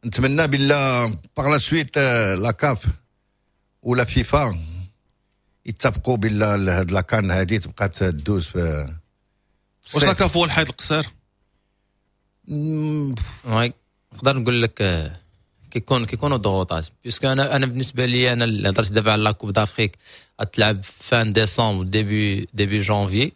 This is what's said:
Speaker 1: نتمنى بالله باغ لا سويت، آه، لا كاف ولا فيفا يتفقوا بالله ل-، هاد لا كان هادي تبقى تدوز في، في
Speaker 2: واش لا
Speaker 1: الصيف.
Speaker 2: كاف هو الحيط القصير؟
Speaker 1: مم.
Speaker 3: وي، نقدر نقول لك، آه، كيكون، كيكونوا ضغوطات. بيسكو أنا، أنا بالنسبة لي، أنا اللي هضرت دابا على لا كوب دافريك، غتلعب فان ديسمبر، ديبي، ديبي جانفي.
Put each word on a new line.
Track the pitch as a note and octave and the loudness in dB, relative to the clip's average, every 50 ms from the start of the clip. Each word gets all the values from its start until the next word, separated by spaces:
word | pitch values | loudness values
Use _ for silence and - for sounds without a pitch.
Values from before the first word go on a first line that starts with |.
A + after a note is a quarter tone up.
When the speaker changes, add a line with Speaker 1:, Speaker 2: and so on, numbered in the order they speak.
| - | -8
Speaker 1:
نتمنى | A#2+ G#2 - B2+ C3 C#3 D3+ E3 | -6 -2 0 2 2 4 4 2
بالله | D3+ C#3 C#3 C#3 C#3 C#3+ C#3+ C#3 C3+ B2+ B2 A#2+ A#2 G#2+ E2 - - _ | 2 2 2 4 4 4 4 4 2 2 2 0 0 -2 -6 -10 -12 _
باغ | - C3 C#3+ | -2 0 2
لا | D3+ C#3+ | 2 2
سويت، | A2+ - D3+ E3 D3+ C3 - | 2 0 0 0 0 0 0
آه، | D3 C#3 C3 B2 A#2 A2 G2 F#2+ | 2 2 4 4 2 2 2 0
لا | F2+ G2+ A#2 | 0 0 -2
كاف | A2 - - D3 C3 G#2 - - - - _ _ _ _ _ _ _ _ _ _ _ _ _ _ _ _ - | -2 0 0 0 0 0 0 -2 -4 -4 _ _ _ _ _ _ _ _ _ _ _ _ _ _ _ _ -4
ولا | A#2+ B2 B2+ A#2+ | -2 0 2 0
فيفا | A2+ - C3+ A#2+ - - D3 D3 A#2+ F#2+ E2+ D#2+ D#2 E2 E2+ F#2 F#2 _ _ _ _ _ _ _ _ _ _ _ _ _ _ _ | 2 2 0 0 4 2 2 2 2 -2 -4 -6 -8 -10 -12 -12 -14 _ _ _ _ _ _ _ _ _ _ _ _ _ _ _
يتفقوا | - A2 - - C3+ G2+ - - - B2+ | -12 -10 -2 -2 -2 -2 0 -2 -2 0
بالله | A2+ G2 A2+ G#2+ G#2 G#2+ G#2+ G#2 | 0 0 0 2 2 2 2 2
ل-، | G2+ G2 F#2+ | 0 0 2
هاد | F2+ F2+ F#2 E2+ | 2 0 0 0
لا | F#2+ G2 | 0 -2
كان | F2 - - A2 G#2 F#2+ | 0 0 0 0 0 2
هادي | F2+ F#2+ F#2+ F2 A2 G#2+ | 0 0 0 0 -2 -4
تبقى | - - - - G#2 F#2+ | -4 -6 -6 -4 -4 -4
تدوز | F2 - G2 F#2 E2+ D2 D2 G2+ G#2 F#2+ E2 | -2 -2 -2 -2 -2 -4 -2 -2 -2 -2 -2
في، | - - | -4 -4
في | F2+ F2 E2 D#2 D2 D2 C#2 D#2 E2 - _ _ _ _ _ _ _ _ _ _ _ _ _ _ _ _ - - | -2 -2 -2 -2 -4 -4 -6 -10 -14 -16 _ _ _ _ _ _ _ _ _ _ _ _ _ _ _ _ -4 0
Speaker 2:
واش | - - | 2 4
لا | G3+ | 4
Speaker 1:
الصيف. | - - | 4 4
Speaker 2:
كاف | G3 F3+ - | 2 2 4
هو | E3+ E3+ | 2 2
الحيط | E3 C#3 E3 D#3 D3 | 2 2 0 0 -2
القصير؟ | - - - - D#3 D#3 D3+ - - - _ _ _ _ _ _ _ _ _ _ _ _ _ _ _ _ _ _ _ _ _ _ _ _ _ - | -4 -8 -4 -2 0 0 -2 -4 -10 -20 _ _ _ _ _ _ _ _ _ _ _ _ _ _ _ _ _ _ _ _ _ _ _ _ _ -8
Speaker 1:
مم. | D3 D3 D3 D#3 D#3 D#3 D3+ D3+ D3+ D3+ D3 C#3 C3 A2+ G2+ - - - - | -6 -4 -4 -2 -2 -2 -2 -2 -2 -2 -2 -4 -4 -6 -6 -8 -10 -14 -6
Speaker 3:
وي، | B2 A2+ A2 A#2 A#2+ - _ _ _ _ _ _ _ - | -2 0 0 0 0 -2 _ _ _ _ _ _ _ -18
نقدر | - - C3 C#3 C3 | 0 0 0 2 2
نقول | A#2 A2+ B2 A#2+ A2+ | 0 0 2 2 0
لك، | A2 - - G#2 | 0 0 0 0
آه، | G2 F2+ E2 D#2 D2 D#2 E2 _ _ _ _ _ _ _ _ - - | 0 0 0 -2 -6 -8 -14 _ _ _ _ _ _ _ _ -20 -8
كيكون، | - B2 - - C#3 B2+ A#2 | -8 -8 -2 0 0 0 0
كيكونوا | G#2+ - A#2 - D3 C#3+ | -2 -4 -2 -2 0 0
ضغوطات. | B2 G2 G#2+ F#2+ F#2+ F#2 F2+ E2+ D#2+ E2 - _ _ _ | 0 0 0 0 0 0 -2 -2 -6 -6 -8 _ _ _
بيسكو | A#2+ A2+ - - | -8 -6 -2 -2
أنا، | C#3 C3 C3 C#3 C#3+ C#3+ | 0 2 2 0 2 2
أنا | C#3 C3+ | 0 0
بالنسبة | C3 A#2+ B2+ C3+ - - - B2+ | 0 -2 -4 -4 -4 -2 -2 -2
لي، | B2 A#2+ B2 B2+ B2+ B2 | 0 2 2 2 2 2
أنا | A#2+ A#2 | 2 0
اللي | A#2 A2 G#2 G2 G2 | 0 0 0 0 0
هضرت | G2 G2 G#2+ G2 G2 | 2 2 0 2 0
دابا | A2 G#2 A2 G#2+ | 0 2 2 2
على | G#2+ G#2+ | 2 2
لا | G#2+ G#2 | 0 -2
كوب | - - G#2 G2 | -2 -4 -2 0
دافريك، | A2 G#2+ G2+ - - A2+ G2 - _ _ - - - - _ _ _ | 0 0 0 0 -2 -2 -2 -2 _ _ -20 -20 -20 -20 _ _ _
غتلعب | G2+ F#2+ - - G#2+ G#2+ G#2+ G2 F#2+ | -8 -6 0 2 2 2 2 -2 -6
فان | - - - - - - A#2+ A2+ A2 G2+ | -12 -16 -16 -4 0 0 2 2 2 2
ديسمبر، | A2 A2 G#2 - - A#2 A2 G2+ F#2 F#2 | 2 2 2 2 0 0 0 0 0 -2
ديبي، | F#2 F#2+ A2 A2 G2+ G#2 G#2+ G#2+ G#2 G2 G2+ - - - | 0 0 -2 0 0 0 0 0 0 -2 -2 -6 -8 -2
ديبي | G2+ G2+ G2 G2+ G#2+ | -2 -2 0 0 -2
جانفي. | G2+ F#2+ G#2+ G#2 G#2 F#2+ F2+ G#2+ C3 F3 - | 0 0 0 0 0 0 0 0 0 0 -2